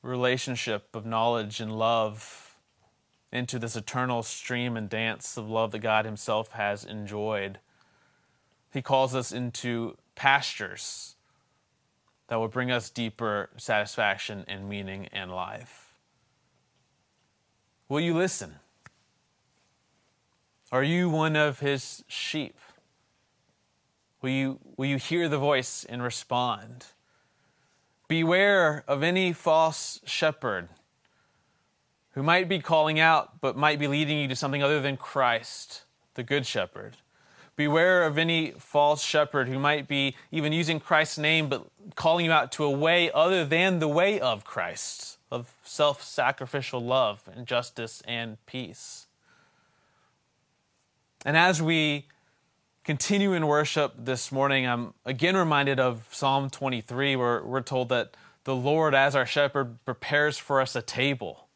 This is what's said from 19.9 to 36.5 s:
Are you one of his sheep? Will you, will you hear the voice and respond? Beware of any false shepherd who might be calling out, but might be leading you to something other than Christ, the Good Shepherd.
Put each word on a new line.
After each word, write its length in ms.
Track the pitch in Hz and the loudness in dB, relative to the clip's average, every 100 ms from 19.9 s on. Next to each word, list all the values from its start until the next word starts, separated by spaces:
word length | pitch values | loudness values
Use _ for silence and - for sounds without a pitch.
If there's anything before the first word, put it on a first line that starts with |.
| _ _ _ _ _ _ _ _ | _ _ _ _ _ _ _ _
Are 140 | 127 | 0
you 260 | 143 175 180 | 2 0 0
one 260 | 156 156 151 | 2 2 2
of 240 | 151 139 | 2 0
his 440 | 143 139 - - _ | -2 -2 -6 -16 _
sheep? 480 | - - 156 139 - - _ _ _ _ _ _ _ _ _ _ _ _ _ _ _ | -10 -6 -6 -8 -12 -20 _ _ _ _ _ _ _ _ _ _ _ _ _ _ _
Will 80 | 131 | -2
you, 280 | 135 135 131 - - | 0 -2 -4 -14 -6
will 80 | 135 | -2
you 100 | 139 | -2
hear 320 | - 170 165 | 0 0 0
the 80 | 143 | 2
voice 480 | 143 135 123 - - | 2 2 0 -10 -10
and 160 | 123 | -6
respond? 840 | 123 - - 123 123 104 110 123 - _ _ _ _ _ _ _ _ _ _ _ _ | -6 -6 -2 0 0 -4 -8 -20 -20 _ _ _ _ _ _ _ _ _ _ _ _
Beware 760 | 165 165 180 202 196 160 151 - | 0 4 6 6 6 4 0 -2
of 140 | 139 | 0
any 320 | 160 185 185 | 2 2 0
false 680 | 165 170 160 160 156 - - - | 0 2 4 4 0 -10 -12 -8
shepherd 640 | - - - 120 95 87 - _ _ _ _ _ _ _ _ _ _ _ _ _ | 0 0 0 -4 -4 -6 -20 _ _ _ _ _ _ _ _ _ _ _ _ _
who 100 | 135 | -4
might 260 | 147 175 185 | 2 2 2
be 100 | 185 | -4
calling 400 | - 165 156 156 | 2 2 4 4
out, 420 | 160 156 - - | 6 6 2 -4
but 120 | 139 | -4
might 240 | 123 151 147 | 2 2 2
be 80 | 147 | 0
leading 320 | 143 147 151 | 0 0 -2
you 100 | 139 | -2
to 60 | |
something 280 | 127 143 143 | -2 -2 0
other 180 | 139 151 | 2 2
than 160 | 139 135 | 0 -4
Christ, 840 | - 139 127 117 - - - - _ _ _ | -6 0 2 2 -4 -14 -14 -18 _ _ _
the 80 | - | -12
Good 240 | 117 143 | -2 -2
Shepherd. 500 | 127 | -2